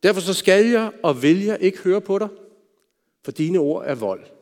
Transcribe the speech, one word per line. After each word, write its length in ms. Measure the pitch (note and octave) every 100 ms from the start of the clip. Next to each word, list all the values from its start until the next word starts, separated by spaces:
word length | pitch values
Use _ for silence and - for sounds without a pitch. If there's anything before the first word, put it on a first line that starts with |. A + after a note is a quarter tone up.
Derfor 180 | F#3 G3+
så 140 | F3+
skal 320 | F#3+ - F#3+ A3+
jeg 260 | A#3 A3 -
og 200 | E3+ C3
vil 220 | C#3 F3+
jeg 140 | G3+ G#3
ikke 180 | F#3 F#3+
høre 220 | F#3 F#3+
på 180 | G3 G3
dig, 100 | G#3 - - _ _ _ _ _ _ _
for 80 | -
dine 260 | B2+ D#3+ F#3
ord 260 | C#3+ D#3 C3+
er 80 |
vold. 260 | C3+ G#2+ F#2+ - _